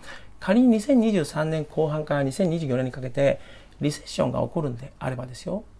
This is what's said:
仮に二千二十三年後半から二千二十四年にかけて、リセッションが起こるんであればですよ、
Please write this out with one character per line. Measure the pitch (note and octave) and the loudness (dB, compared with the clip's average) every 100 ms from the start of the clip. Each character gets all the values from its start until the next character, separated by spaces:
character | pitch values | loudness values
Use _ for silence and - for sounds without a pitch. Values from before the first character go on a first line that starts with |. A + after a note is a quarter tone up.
| - - - - | -16 -16 -16 -8
仮 | - G#3+ | 2 4
に | B3+ | 6
二 | A3 | 4
千 | G#3 C4 | 4 4
二 | A3+ | 4
十 | G3+ D3 | 2 0
三 | D#3+ D#3 | -2 -2
年 | D#3+ D3+ | -2 -2
後 | - D#3 | 0 0
半 | D3+ D3+ | 0 -2
か | C#3+ | 0
ら | |
二 | C#3 | 0
千 | C3 F#3 | 0 0
二 | E3 | 0
十 | D3+ | 0
四 | B2 | 0
年 | B2+ | -2
に | |
か | B2+ | -4
け | C3 | -6
て、 | C#3+ C#3 - - - - - | 2 2 2 -6 -20 -18 -4
リ | C#3+ | -4
セ | D3 | -4
ッ | - | -8
シ | - | -2
ョ | C#3 | 0
ン | |
が | B2+ | 0
起 | B2 | -2
こ | F3 | -2
る | D3+ | -4
ん | A#2 | -6
で | C3+ - | -12 -10
あ | C#3 | -8
れ | B2+ | -6
ば | B2+ | -10
で | B2 | -10
す | - | -8
よ、 | G3+ - | -8 -8